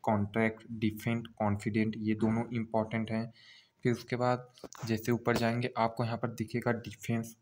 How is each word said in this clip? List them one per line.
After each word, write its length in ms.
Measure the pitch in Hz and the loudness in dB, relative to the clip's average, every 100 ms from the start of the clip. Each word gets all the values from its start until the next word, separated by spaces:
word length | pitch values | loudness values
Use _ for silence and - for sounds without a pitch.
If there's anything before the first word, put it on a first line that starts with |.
कॉन्ट्रैक्ट, 600 | - 107 101 113 110 110 - | 2 2 2 2 0 0 -10
डिफेंड, 580 | 113 107 107 - 117 113 - | -2 0 0 -2 -2 -4 0
कॉन्फिडेंट, 560 | 107 101 110 107 107 110 | 0 2 0 2 2 0
ये 160 | 107 | -2
दोनों 300 | 107 113 113 117 | 2 2 2 0
इंपॉर्टेंट 580 | 120 113 113 107 113 110 | -4 0 0 0 -2 -2
हैं। 200 | 110 117 - - - _ _ | -2 -4 -10 -20 -20 _ _
फिर 100 | 123 | 0
उसके 240 | 117 - 123 | 0 -2 0
बाद 360 | 123 123 127 - - - 113 | 2 2 -4 -18 -16 -10 -2
जैसे 260 | 110 - | 0 2
ऊपर 240 | 117 120 117 | 0 2 4
जाएंगे 340 | 113 120 123 - | 4 2 -2 0
आपको 260 | 113 - | 0 0
यहाँ 120 | 117 113 | -2 -2
पर 120 | 117 | -4
दिखेगा 440 | 110 110 120 120 | -4 -4 0 0
डिफेंस 640 | 113 110 - - 117 113 - | 0 -2 -12 -2 -2 -2 -12